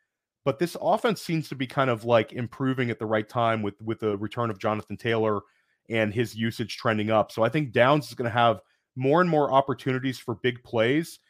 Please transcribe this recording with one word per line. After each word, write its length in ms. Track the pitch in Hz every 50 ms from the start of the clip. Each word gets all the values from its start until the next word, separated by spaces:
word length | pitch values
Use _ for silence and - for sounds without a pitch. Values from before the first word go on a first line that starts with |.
| _ _ _ _ _ _ _ _ _
but 140 | 139 135 -
this 180 | 175 170 - -
offense 420 | - 151 185 220 - 247 202 - -
seems 260 | - 170 160 147 -
to 60 | 151
be 120 | 131 135
kind 220 | 123 - - 135 131
of, 140 | 120 113 104
like, 300 | 117 120 113 107 - -
improving 560 | 123 120 117 - - 143 131 131 123 127 120
at 80 | 113 -
the 80 | 113
right 200 | 107 110 110 110 -
time 340 | - 123 117 117 113 113 107
with, 180 | 101 98 _
with 200 | 110 110 113 -
the 180 | - 107 104 98
return 320 | 104 104 - - 120 113
of 80 | 107 95
Jonathan 400 | - 110 107 107 104 - 104 101
Taylor 420 | - 117 113 113 110 110 104 101 - _ _ _ _ _ _ _ _ _
and 240 | 110 113 110 104 95
his 220 | 113 123 104 107
usage 400 | 110 113 113 110 - 120 101 -
trending 340 | - - 123 110 104 104 107
up. 220 | 110 107 101 - -
So 100 | - 113
I 60 | 120
think 240 | 120 156 151 127 98
Downs 360 | 123 120 127 147 156 139 -
is 60 | 117
gonna 140 | - 127 117
have 300 | 104 120 120 117 113 - - _ _ _ _ _ _
more 260 | 131 127 131 147 170 180
and 80 | 175
more 200 | 160 151 147 131 131
opportunities 640 | 135 139 - 131 - - 139 127 127 127 135 123 -
for 160 | - - 117
big 280 | - - 123 123 120 _
plays. 560 | - - 113 110 117 135 156 170 - - - _ _